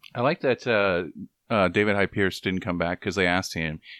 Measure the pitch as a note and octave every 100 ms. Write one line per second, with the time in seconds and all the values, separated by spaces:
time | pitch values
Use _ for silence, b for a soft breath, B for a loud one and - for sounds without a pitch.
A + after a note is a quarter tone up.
0 | - A#2+ C3 F3 C#3 A#2 B2+ G#2+ G2 F2
1 | E2 - G2+ _ - A2+ F#2 G2 G#2 G2+
2 | F#2+ G#2 F#2+ - G2+ F#2 F#2 F2 E2+ F2+
3 | G#2 F#2+ F2+ F2+ - F2 D#2+ D#2 B